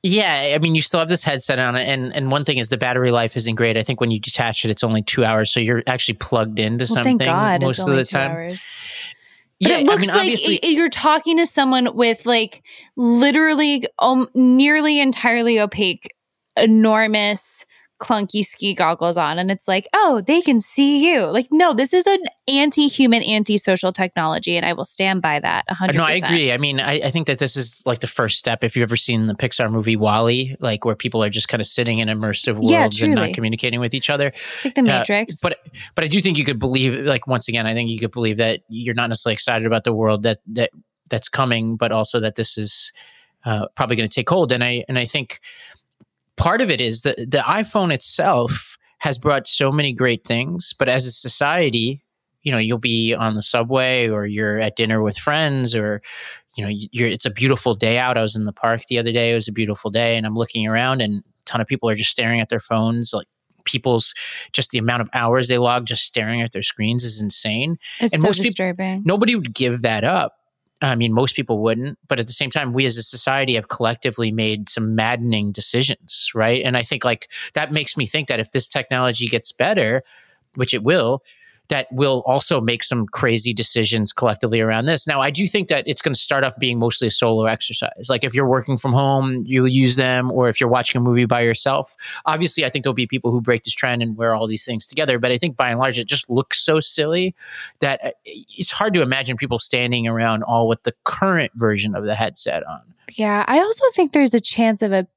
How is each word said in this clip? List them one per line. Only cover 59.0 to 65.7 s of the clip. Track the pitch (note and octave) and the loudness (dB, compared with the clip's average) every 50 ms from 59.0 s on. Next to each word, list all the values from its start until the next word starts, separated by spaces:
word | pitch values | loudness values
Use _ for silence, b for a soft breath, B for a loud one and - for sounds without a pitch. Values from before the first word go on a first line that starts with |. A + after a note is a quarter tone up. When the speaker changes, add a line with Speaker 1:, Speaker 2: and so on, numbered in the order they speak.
| A#2 A#2 | -2 0
Speaker 1:
day. | A2+ A#2+ A#2 A#2 A#2 | 0 0 2 2 0
It | |
was | A2+ G#2 - | 0 -2 -4
a | |
beautiful | G#2 A2 A2 G#2 G#2 - - A2 | -4 -4 -4 -4 -4 -6 -6 -4
day. | G2+ A2+ A#2 A#2 A#2 | -2 0 0 2 0
And | A2+ A2 | 0 -2
I'm | G#2+ G#2+ | -4 -2
looking | A2+ A#2 - - A#2 G#2+ | -4 -4 -4 -4 -4 -4
around | A2 A2 A2+ B2 C3 C3 C3 | -2 0 0 0 0 0 -2
and | A#2 G#2 G#2 G2+ | -2 -2 -4 -6
a | - _ _ _ _ | -8 _ _ _ _
ton | - - A#2+ | -6 -4 -4
of | A2+ | -2
people | - C3+ - - A2+ | -2 -4 -2 0 -2
are | G#2+ | 0
just | G#2 - - | 0 -2 -4
staring | - - A#2 A2+ A#2 A#2 | -2 -2 -2 0 0 0
at | A2 | 0
their | - A#2+ A2 | -2 -4 -6
phones. | - - A2+ A2+ A2 A2+ A#2 A#2+ A#2 - - | -2 -2 0 0 2 0 0 0 -2 -2 -4
Like, | - - _ _ _ _ _ _ _ _ | -4 -6 _ _ _ _ _ _ _ _
people's, | - - A2+ - C3+ A#2+ A2+ A2+ - - B B B B B B B - | -4 -4 -2 0 2 2 2 0 -2 -4 B B B B B B B -2
just | C#3+ B2+ - | -2 -2 0
the | - | -2
amount | B2 A2 A#2 A#2+ A#2+ | 0 0 0 0 0
of | A2+ - - | -2 -2 -2
hours | B2+ A#2 A#2 A#2+ C3 B2 A#2+ | 0 2 2 2 2 2 2
they | B2+ | 2
log | A#2+ B2 A#2+ | 2 2 2